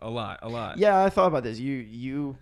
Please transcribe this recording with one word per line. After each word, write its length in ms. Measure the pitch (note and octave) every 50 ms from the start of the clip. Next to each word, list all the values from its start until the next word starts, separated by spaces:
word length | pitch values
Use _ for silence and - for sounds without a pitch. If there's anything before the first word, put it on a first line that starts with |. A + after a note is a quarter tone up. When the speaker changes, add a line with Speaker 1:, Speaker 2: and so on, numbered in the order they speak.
Speaker 1:
a 80 | - A2+
lot, 280 | A#2 A#2+ G#2+ F#2+ - -
a 60 | - A2+
lot. 300 | A#2 A#2 G#2+ F2+ - D3+
Speaker 2:
Yeah, 260 | G#3 G#3 G3 F#3+ F#3+
I 40 | F#3+
thought 180 | - G#3 F#3 F3+
about 140 | D#3 C3+ A#2+
this. 140 | A2+ A2 A2
You, 140 | B2+ C#3 C#3
you, 600 | B2+ A2+ A2 A2+ A#2+ B2 C3+ C3+ C#3+ C#3+ C#3 C3 B2+